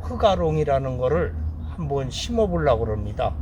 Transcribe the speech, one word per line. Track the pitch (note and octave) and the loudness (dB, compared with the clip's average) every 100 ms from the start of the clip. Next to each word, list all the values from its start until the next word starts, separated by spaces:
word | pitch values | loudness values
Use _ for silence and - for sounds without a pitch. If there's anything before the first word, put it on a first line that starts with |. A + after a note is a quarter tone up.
흑아롱이라는 | - A#3+ A3 F#3 E3 D#3 D3 C#3 C3+ B2+ | -6 2 4 4 2 2 2 2 0 0
거를 | B2+ D#3+ B2 E2+ - - - - | 2 2 0 -2 -6 -6 -8 -6
한번 | D3+ C#3 C3 | -2 -2 -2
심어보려고 | - - A#3 G#3 F3 D3 A2+ A2+ | -6 -2 0 2 2 2 2 0
그럽니다. | G#2 G#2 G#2 A2+ - | -2 -4 -2 -2 -2